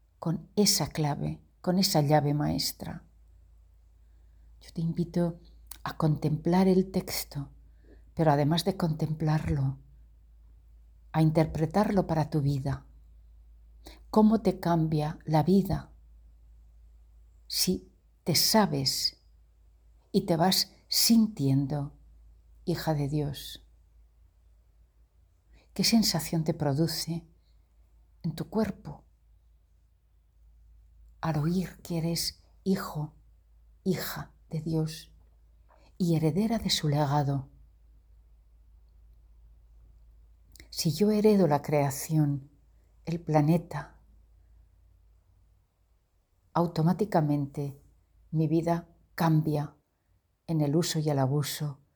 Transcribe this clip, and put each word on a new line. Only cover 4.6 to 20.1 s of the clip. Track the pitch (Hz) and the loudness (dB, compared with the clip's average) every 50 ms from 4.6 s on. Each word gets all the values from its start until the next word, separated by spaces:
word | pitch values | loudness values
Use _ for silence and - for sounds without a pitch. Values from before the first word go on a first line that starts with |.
Yo | - - - | -20 -12 -6
te | 175 | -4
invito | 165 165 165 - 170 - - 175 175 170 170 - - - - - - - - - - | -4 -2 -2 -2 -4 -2 -2 -2 -2 -2 -4 -8 -14 -20 -20 -20 -20 -20 -16 -12 -12
a | - - | -10 -4
contemplar | - 165 156 147 - - 147 151 156 - 170 175 185 190 | 0 0 0 0 0 -2 -2 -2 -2 0 2 2 4 4
el | 190 185 190 185 190 | 4 4 4 2 0
texto, | - 185 - - - - - - - 143 135 - - - - - - - - - - - - - - | -2 -6 -6 -6 -6 -8 -8 -8 -10 -12 -12 -12 -14 -20 -20 -20 -20 -20 -20 -20 -20 -20 -20 -10 -4
pero | - 160 156 | 0 2 4
además | 143 143 143 143 170 165 - | 4 4 2 2 2 0 0
de | 196 185 | -2 -2
contemplarlo, | - 185 160 156 - 165 156 156 - 160 156 156 156 - - 156 139 135 135 131 - - - - - - - - - - - - - - - - - - - - - - - - - - - - | -2 -2 -2 -2 -2 -4 -4 -4 -2 -2 0 0 0 -2 -2 -2 -2 -2 -2 -4 -6 -12 -20 -20 -20 -20 -20 -20 -20 -20 -20 -20 -20 -20 -20 -20 -20 -20 -20 -20 -20 -20 -20 -20 -20 -12 -4 0
a | 160 | 2
interpretarlo | 160 156 160 165 156 160 - 156 160 156 - 196 214 214 208 185 - | 2 4 4 2 2 0 0 -2 -2 0 0 0 0 2 0 0 0
para | - 160 156 147 - | 0 0 -2 -2 -2
tu | - 151 | -2 0
vida. | 139 143 143 135 131 139 135 135 - - - - - - - - - - - - - - - - - - - - - - - - - - | 0 0 0 -2 -2 -4 -6 -6 -10 -16 -20 -20 -20 -20 -20 -20 -20 -20 -20 -20 -20 -20 -20 -20 -20 -20 -20 -20 -20 -20 -20 -20 -8 0
¿Cómo | - 214 214 214 220 214 | 4 4 6 6 4 4
te | - 190 180 - | 2 0 -2 0
cambia | - 170 170 165 160 160 156 151 147 151 - - - | 0 0 2 2 2 0 0 -2 -2 -4 -8 -8 -2
la | - 156 156 151 | 0 2 2 4
vida | 180 190 196 185 - 156 139 - - - - - - - - - - - - - - - - - - - - - - - - - - - - - - - - - | 4 4 4 4 2 -2 -6 -8 -12 -20 -20 -20 -20 -20 -20 -20 -20 -20 -20 -20 -20 -20 -20 -20 -20 -20 -20 -20 -20 -20 -20 -20 -20 -20 -20 -20 -20 -20 -20 -14
si | - - - - 185 185 - - - - _ _ _ _ _ - | -8 -4 -2 0 0 -2 -2 -6 -14 -20 _ _ _ _ _ -4
te | - 143 | -2 0
sabes | - - - - 220 196 160 147 139 135 - - - - - - _ _ _ _ - _ _ _ _ _ _ _ _ _ - - _ _ _ | 2 2 4 4 4 2 2 0 -2 -2 -2 -2 -2 -4 -6 -6 _ _ _ _ -20 _ _ _ _ _ _ _ _ _ -20 -20 _ _ _